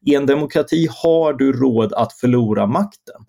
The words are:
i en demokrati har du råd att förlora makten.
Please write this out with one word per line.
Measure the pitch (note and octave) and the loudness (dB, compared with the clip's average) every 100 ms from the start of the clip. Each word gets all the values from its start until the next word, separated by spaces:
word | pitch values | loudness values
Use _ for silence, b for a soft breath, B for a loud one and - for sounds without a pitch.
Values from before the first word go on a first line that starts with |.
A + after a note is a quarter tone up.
| - | 2
i | C#3+ | 0
en | C#3 | 2
demokrati | C#3+ D3 E3 D3 D#3+ D#3+ - | 0 0 -2 -2 -2 -2 -2
har | E3 E3 D#3+ | 0 2 0
du | C#3 C3+ | 0 0
råd | C3 C3 A2+ A2 | 2 0 2 -2
att | - A#2 | -2 -4
förlora | - B2+ B2 A2+ G#2 G2+ | -2 0 0 0 0 0
makten. | C#3+ G3+ _ - - | -2 -4 _ -20 -20